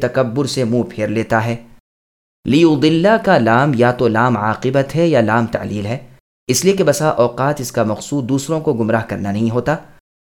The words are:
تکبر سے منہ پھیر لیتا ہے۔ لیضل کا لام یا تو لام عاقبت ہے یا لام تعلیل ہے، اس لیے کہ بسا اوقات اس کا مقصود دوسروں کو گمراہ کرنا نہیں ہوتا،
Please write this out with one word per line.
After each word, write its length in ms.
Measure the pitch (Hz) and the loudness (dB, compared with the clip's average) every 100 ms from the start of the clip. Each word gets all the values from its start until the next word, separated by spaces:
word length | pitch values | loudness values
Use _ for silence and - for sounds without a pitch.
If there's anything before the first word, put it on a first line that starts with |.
تکبر 440 | 127 131 120 123 | 0 0 -2 -2
سے 200 | 135 - | -2 -2
منہ 180 | 117 120 107 | 0 0 -2
پھیر 180 | - 104 | -4 -4
لیتا 360 | 110 107 113 | -2 0 0
ہے۔ 120 | 113 117 - - _ _ _ _ _ _ | 0 -6 -10 -20 _ _ _ _ _ _
لیضل 640 | - 139 170 147 156 160 190 220 | 0 4 4 4 2 2 2 2
کا 140 | 196 165 | 2 2
لام 340 | 113 117 147 117 | 4 2 2 2
یا 160 | 123 | 2
تو 160 | 139 120 | 2 0
لام 280 | 110 127 107 | 2 0 0
عاقبت 600 | 107 107 131 139 135 156 | -2 -2 -2 -2 -2 0
ہے 100 | 170 | 2
یا 140 | 131 | 2
لام 260 | 107 113 117 | 2 0 0
تعلیل 400 | - 98 104 101 | -4 -6 -6 -6
ہے، 120 | 131 - - _ _ - | -8 -10 -20 _ _ -4
اس 180 | 127 | 0
لیے 120 | 185 196 | 2 2
کہ 80 | |
بسا 240 | 156 135 156 | 2 2 0
اوقات 520 | - 120 - 135 147 | 2 0 0 -2 -2
اس 120 | 123 | -4
کا 100 | 120 | -2
مقصود 460 | 110 104 - 143 117 | -2 -4 -4 -6 -2
دوسروں 320 | 135 143 160 | -2 -2 -4
کو 120 | 156 | -2
گمراہ 300 | 117 110 113 110 | -2 0 0 -2
کرنا 240 | 98 98 | -6 -4
نہیں 180 | 101 113 | -2 -2
ہوتا، 220 | 120 131 160 - - _ _ | -2 -2 -4 -6 -20 _ _